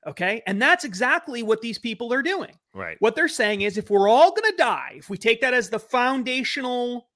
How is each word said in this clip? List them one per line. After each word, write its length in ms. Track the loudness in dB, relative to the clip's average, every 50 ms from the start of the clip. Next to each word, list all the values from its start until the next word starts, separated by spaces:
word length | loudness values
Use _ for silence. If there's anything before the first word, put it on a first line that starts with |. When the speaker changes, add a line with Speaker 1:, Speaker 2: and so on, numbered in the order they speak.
| _
Speaker 1:
Okay. 360 | -14 -8 -4 -4 -2 -2 -4 -4
And 140 | -6 -2 0
that's 240 | 2 2 2 2 0
exactly 580 | -10 -4 -2 0 0 0 0 -2 -6 -8 -6 0
what 200 | 0 -2 -2 -2
these 160 | -10 -10 -8
people 340 | _ -8 -8 -8 -6 -4 -4
are 100 | -2 -2
doing. 300 | -2 -4 -4 -6 -10 -16 _ _ _ _
Speaker 2:
Right. 240 | -12 -10 -10 -4 0
Speaker 1:
What 160 | 0 0 2
they're 100 | 2 0
saying 360 | 0 0 0 0 0 0 0 -2
is, 160 | -2 -4 -4
if 100 | -4 0
we're 220 | 2 4 6 6
all 240 | 8 8 8 6 6
gonna 200 | 4 0 0 2 2
die, 380 | 0 0 0 -4 -6 -12 -14
if 120 | -18 -12 -10
we 80 | -10
take 240 | -4 0 0 0 2
that 140 | 0 0 0
as 160 | 0 -2 -2
the 80 | -6 -8
foundational 1300 | -8 -2 -2 0 0 2 0 -2 -4 -4 -4 -4 -4 -4 -6 -6 -4 -4 -4 -2 -4 -4 -6 -8 _ _ _